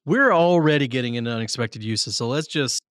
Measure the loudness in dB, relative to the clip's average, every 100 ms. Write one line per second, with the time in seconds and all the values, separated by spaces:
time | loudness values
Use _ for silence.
0 | -2 2 4 4 4 4 4 2 0 -2
1 | -4 -4 -4 -4 -4 -4 -6 -6 -6 -4
2 | -4 -4 -4 -4 -4 -4 -2 -4 -8